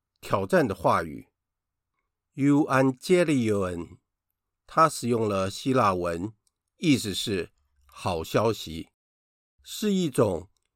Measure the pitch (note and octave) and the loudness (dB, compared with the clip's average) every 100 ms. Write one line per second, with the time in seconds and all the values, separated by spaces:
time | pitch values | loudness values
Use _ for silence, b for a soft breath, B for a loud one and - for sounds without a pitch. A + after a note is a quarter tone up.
0 | _ _ - A2 G2 F#3 B2+ F#2 C#3 G2 | _ _ -4 -4 0 0 0 0 0 0
1 | E2+ A#1+ - _ _ _ _ _ _ _ | -2 -10 -18 _ _ _ _ _ _ _
2 | _ _ _ C#3+ C#3 C#3+ D#3 C3+ C3+ C3 | _ _ _ -2 2 2 2 2 2 0
3 | - F3+ E3 C#3 A2 G2+ F#2 E2+ E2+ - | 0 2 4 2 0 0 -2 -6 -10 -18
4 | _ _ _ _ _ _ - - D#3+ - | _ _ _ _ _ _ -4 2 2 2
5 | A#2+ A#2 A2 F#2+ F#2+ - C3+ C3 G#2 F#2 | -2 0 0 0 -2 -4 0 2 4 2
6 | F2 E2+ G#2+ - _ _ _ - E3 B2 | -2 -4 -6 -10 _ _ _ -4 0 0
7 | G#2 F2 A#2+ F#2+ - _ _ _ _ - | 0 -6 -4 -6 -6 _ _ _ _ -8
8 | G2+ E2+ E2 B2+ A2+ G#2 E2 D#2+ - _ | -6 -4 -2 0 0 -2 -8 -12 -14 _
9 | _ _ _ _ _ _ - - G#3+ F#3+ | _ _ _ _ _ _ -16 -4 0 0
10 | E3 C#3 G#2+ E2 F#2 _ _ | 0 0 0 0 -8 _ _